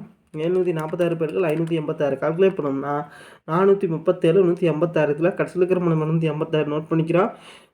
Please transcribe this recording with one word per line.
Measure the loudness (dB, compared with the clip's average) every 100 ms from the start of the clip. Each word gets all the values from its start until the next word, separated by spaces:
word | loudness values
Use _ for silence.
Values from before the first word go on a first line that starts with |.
| -8 _ _
எழுநூத்தி | -6 -2 0 0
நாற்பத்தாறு | -2 -4 -2 -2 0
பெருக்கல் | -2 0 0
ஐநூத்தி | 0 -2
எண்பத்தாறு | -2 -4 -2 -2 -2
கால்குலேட் | -2 2 2 2
பண்ணோம்னா, | -2 -4 -4 -6 -6 -14 -20 -16 -4
நானூத்தி | 2 4 4 0
முப்பத்தேழு, | -2 0 2 4 4 4
நூத்தி | 2
எண்பத்தாறு. | 0 0 0 0 0
இதுல | 2 0
கடைசியில | 0 -2 0
இருக்கிற | 0 2 2
நம்ம | 0 0
நூத்தி | 0
எண்பத்தாறு | 0 -2 -2 -2 0
நோட் | -4 -2
பண்ணிக்கிறோம். | 0 2 2 0 -4 -20 -20 _